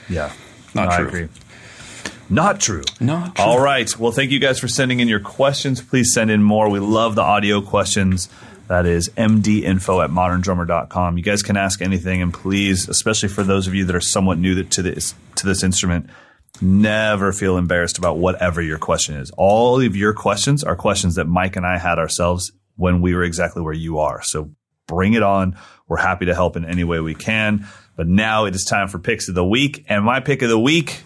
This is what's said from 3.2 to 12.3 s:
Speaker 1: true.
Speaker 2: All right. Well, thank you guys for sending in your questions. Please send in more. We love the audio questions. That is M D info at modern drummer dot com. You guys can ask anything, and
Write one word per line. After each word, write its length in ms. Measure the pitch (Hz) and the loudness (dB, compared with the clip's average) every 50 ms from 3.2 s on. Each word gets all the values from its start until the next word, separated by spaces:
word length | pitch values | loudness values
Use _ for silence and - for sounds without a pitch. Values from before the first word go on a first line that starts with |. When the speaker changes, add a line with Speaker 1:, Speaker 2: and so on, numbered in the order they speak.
| 175 180 - | -4 -4 0
Speaker 1:
true. 100 | - 101 | 2 4
Speaker 2:
All 140 | 110 120 127 | 4 4 4
right. 380 | 135 139 139 131 113 110 - | 4 4 2 2 0 -2 -2
Well, 140 | - 113 117 | -2 -2 0
thank 180 | 107 139 139 123 | 0 0 0 0
you 80 | 139 131 | 0 2
guys 200 | 135 135 127 127 | 2 2 0 0
for 80 | 127 | -2
sending 320 | 117 - - 135 127 127 123 | -2 0 0 0 0 2 2
in 80 | 120 | 2
your 120 | 117 110 101 | 2 2 0
questions. 600 | 98 - - - 131 139 139 - - 139 131 127 | -2 -4 -2 0 2 2 2 0 -2 -4 -4 -4
Please 320 | - - - 127 120 120 - | -4 0 0 2 2 2 2
send 160 | 120 110 110 | 2 2 4
in 140 | 107 104 104 | 4 4 4
more. 260 | 104 107 107 110 107 | 4 4 4 4 4
We 100 | 101 101 | 2 0
love 360 | 98 104 110 110 117 113 104 | 0 2 2 2 2 2 2
the 80 | 107 85 | 2 2
audio 360 | 78 104 101 101 101 104 104 | 4 4 2 2 2 2 0
questions. 680 | 101 - - 101 95 - - 104 98 92 92 92 - - - - - - - - - | 0 0 0 0 0 0 0 0 2 2 2 0 -4 -8 -14 -20 -20 -20 -20 -14 -6
That 180 | - 92 90 90 | -2 0 2 2
is 240 | 87 85 85 85 - - | 2 2 0 -2 -4 -2
M 240 | - 113 110 110 107 | 0 2 4 4 4
D 240 | 95 107 104 104 - | 4 2 2 2 2
info 360 | 85 95 95 95 - 92 90 | 0 0 0 0 0 0 0
at 100 | 80 73 | 0 0
modern 300 | 78 90 90 90 90 90 | 0 0 0 2 0 0
drummer 240 | 90 95 92 87 87 | 0 0 -2 -2 -2
dot 240 | 85 87 82 - - | -2 -2 -2 -4 -4
com. 280 | - 92 90 87 85 | -2 -2 -2 0 -2
You 60 | 87 85 | -2 -2
guys 180 | 104 104 104 | -2 -2 -2
can 160 | 92 - 104 | 0 0 0
ask 240 | 101 98 95 95 - | 0 0 -2 -2 -4
anything, 400 | 87 95 95 90 82 92 92 90 | -2 -2 -2 -2 -2 -2 -2 -2
and 100 | 90 87 | -2 -2